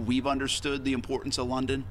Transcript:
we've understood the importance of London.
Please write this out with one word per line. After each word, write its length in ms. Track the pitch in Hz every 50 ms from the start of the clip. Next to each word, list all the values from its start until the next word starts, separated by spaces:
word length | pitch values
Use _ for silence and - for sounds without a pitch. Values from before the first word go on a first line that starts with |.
| 110
we've 220 | 117 123 131 123
understood 580 | 143 135 135 135 131 - - - 143 143 135 131
the 80 | 135 131
importance 440 | 120 - - 135 123 - 139 - 135
of 80 | 123
London. 380 | 123 127 131 131 131 139 135 135 -